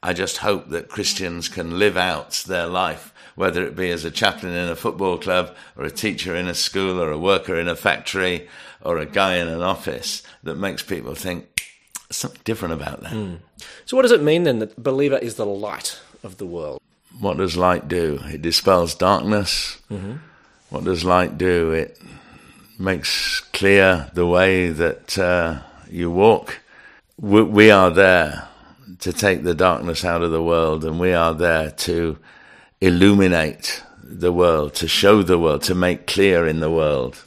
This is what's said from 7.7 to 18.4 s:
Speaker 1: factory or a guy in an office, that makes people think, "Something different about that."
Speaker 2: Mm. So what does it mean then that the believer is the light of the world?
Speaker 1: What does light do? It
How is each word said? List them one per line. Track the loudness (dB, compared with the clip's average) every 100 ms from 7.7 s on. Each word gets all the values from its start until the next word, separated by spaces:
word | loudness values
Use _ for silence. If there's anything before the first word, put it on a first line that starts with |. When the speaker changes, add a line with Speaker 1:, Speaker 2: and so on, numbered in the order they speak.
Speaker 1:
factory | -2 -2 -2 -4 -2 -2 -2 -8 -20 -20 -14
or | -6 -6
a | -4
guy | 0 0 0
in | -4
an | -4
office, | -4 -4 -6 -10 -10 -12 -14 _
that | -12 -8
makes | -8 -8
people | -10 -10 -10
think, | -10 -8 -10 -8 -10 -10 _ _ -20 _
"Something | -10 -10 -10
different | -8 -6 -6
about | -8 -8 -12
that." | -12
Speaker 2:
Mm. | -10 -10 -12 _ _ -20 -20 -4
So | 2
what |
does | 4
it | 4
mean | 4 2
then | 2 0
that | -4
the | -6
believer | -4 0 0 0
is | -4 -6
the | -6
light | -4 -8 -8 -10 -12 -20 _
of | -20 -14
the | -12
world? | -10 -10 -12 _ _ _ -8
Speaker 1:
What | -4 -2
does | -2 0
light | 2 0 -2
do? | -4 -2 -4 -8
It | -8